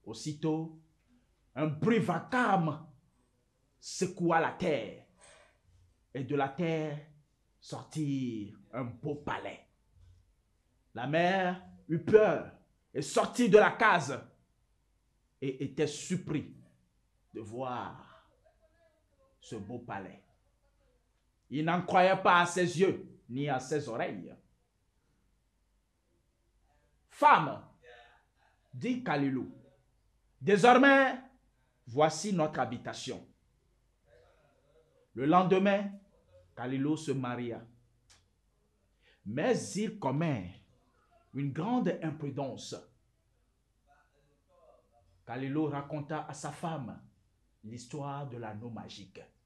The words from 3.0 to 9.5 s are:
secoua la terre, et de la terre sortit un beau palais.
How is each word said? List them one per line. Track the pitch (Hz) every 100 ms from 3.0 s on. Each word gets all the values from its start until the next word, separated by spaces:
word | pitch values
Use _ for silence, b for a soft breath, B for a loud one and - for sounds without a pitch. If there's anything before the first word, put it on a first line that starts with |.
| _ _ _ _ _ _ _ _
secoua | - - 180 - 170 165
la | 139
terre, | - 185 135 101 - - _ b b b b _ _ _ _ _
et | 131
de | 131 143
la | 135
terre | - 165 160 156 147 - - _ _ _ _
sortit | - 127 127 160 143 135 123 110 101 98 -
un | 117
beau | 120 - 151 147
palais. | - 98 -